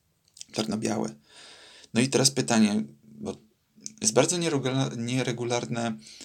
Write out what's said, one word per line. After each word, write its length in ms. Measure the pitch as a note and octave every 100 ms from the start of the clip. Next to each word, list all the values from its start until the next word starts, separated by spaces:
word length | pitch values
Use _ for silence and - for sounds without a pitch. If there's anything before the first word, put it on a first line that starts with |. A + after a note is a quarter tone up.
| _ _ _ - -
czarno-białe. 640 | - A2 G#2 A2 G#2+ A2 - _ - - - - - -
No 80 | A2+
i 80 | C3
teraz 220 | A#2+ C3+
pytanie, 520 | - B2+ A#2 G#2+ G#2+ A2 -
bo 340 | - - - F#2+ _ _ _ _ - -
jest 120 | -
bardzo 240 | A#2 C#3 F3
nieregula-, 600 | E3 C#3+ C3+ C3 C3+ A2+
nieregularne 1000 | A#2 C3 B2+ A#2+ A#2+ A#2+ A#2 A#2+ A#2 A2 - -